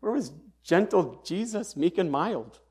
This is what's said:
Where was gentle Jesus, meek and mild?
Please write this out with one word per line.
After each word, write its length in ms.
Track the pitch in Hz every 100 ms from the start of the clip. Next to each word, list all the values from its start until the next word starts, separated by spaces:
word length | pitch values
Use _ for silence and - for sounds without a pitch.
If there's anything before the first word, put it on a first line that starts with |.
Where 120 | 214
was 200 | 262 180 - - _
gentle 580 | - 170 208 202 147 -
Jesus, 540 | - 175 233 220 226 -
meek 220 | 160 175
and 120 | 175
mild? 480 | 139 180 185 107 - _